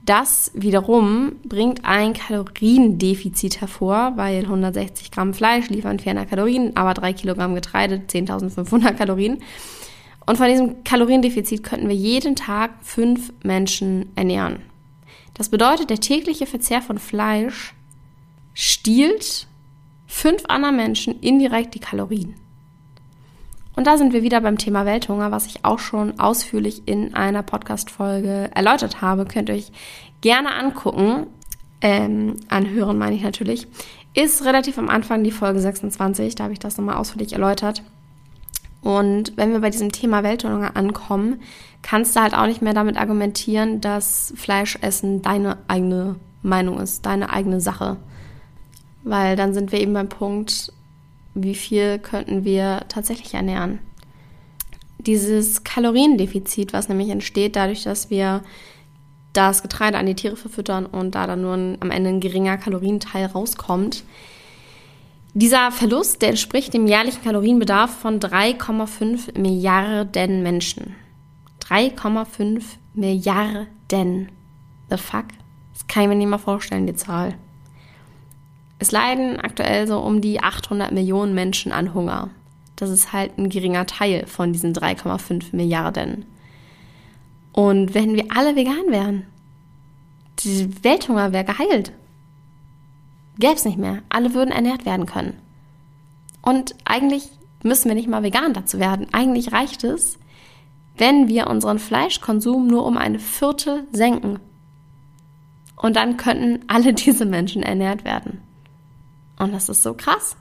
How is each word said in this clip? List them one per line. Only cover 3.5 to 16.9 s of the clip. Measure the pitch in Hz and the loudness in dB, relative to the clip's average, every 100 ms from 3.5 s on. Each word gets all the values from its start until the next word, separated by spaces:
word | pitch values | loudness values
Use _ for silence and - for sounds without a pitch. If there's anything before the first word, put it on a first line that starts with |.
| - | -4
hervor, | 196 - 190 202 254 240 | -8 -4 0 2 0 -2
weil | 196 190 185 | -2 -2 0
hundertsechzig | 190 190 190 196 - - | 0 0 -2 -6 -8 -10
Gramm | - 190 | -4 -4
Fleisch | 196 220 240 240 | 2 2 2 0
liefern | 208 202 196 | -4 -2 -4
vierhundert | 196 196 196 | -2 -4 -2
Kalorien, | 190 214 247 240 - | 0 2 2 2 2
aber | 185 | 2
drei | 185 185 | 2 -2
Kilogramm | 190 190 185 180 180 | -2 -4 -2 -2 -2
Getreide | 170 196 196 190 190 | -2 0 0 -2 -2
zehntausendfünfhundert | 180 190 190 190 185 180 233 233 - | -2 -2 -4 -4 -6 2 4 4 2
Kalorien. | 202 190 208 277 - - - - - - - - - | 0 2 0 -2 -8 -18 -18 -18 -20 -20 -20 -12 -2
Und | 233 | 4
von | 254 | 6
diesem | 254 254 247 | 6 2 -2
Kaloriendefizit | - 254 240 262 254 247 196 214 | 0 2 6 6 4 0 -2 -4
könnten | - - 208 | -6 -4 -2
wir | 202 | 0
jeden | 202 247 294 269 | 2 2 0 -2
Tag | - 208 226 233 | -2 -2 -2 -6
fünf | - - 233 240 247 - | -8 0 2 2 -2 -8
Menschen | 196 190 190 - 196 190 190 - | -2 0 0 0 0 -2 -4 -2
ernähren. | 185 180 92 - - - - - - - - | 0 0 -2 -6 -12 -20 -20 -20 -20 -20 -20
Das | - 214 | -10 -2
bedeutet, | 214 233 311 320 | 4 4 4 0
der | 214 | -2
tägliche | - 294 320 311 269 | 2 0 0 -4 -4
Verzehr | 240 - 240 | -4 -2 -2
von | 247 | -2